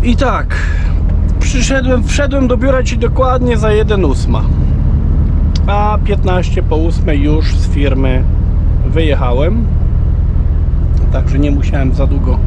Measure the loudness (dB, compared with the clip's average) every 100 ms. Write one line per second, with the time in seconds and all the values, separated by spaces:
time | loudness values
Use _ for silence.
0 | 0 0 0 -2 -2 -2 -2 -2 -2 0
1 | 0 0 -2 0 0 0 0 0 0 0
2 | 0 0 0 0 0 0 0 0 0 -2
3 | -2 0 0 0 0 0 0 0 0 0
4 | 0 0 0 0 0 0 0 0 0 0
5 | 0 0 0 0 0 0 0 0 0 0
6 | 0 0 0 0 0 -2 0 0 0 0
7 | 0 0 0 0 0 0 0 0 0 0
8 | 0 0 0 0 0 0 0 0 0 0
9 | 0 0 0 0 0 0 0 0 0 0
10 | 0 0 0 0 0 0 0 0 0 0
11 | 0 0 0 0 0 0 0 0 0 0
12 | 0 0 0 0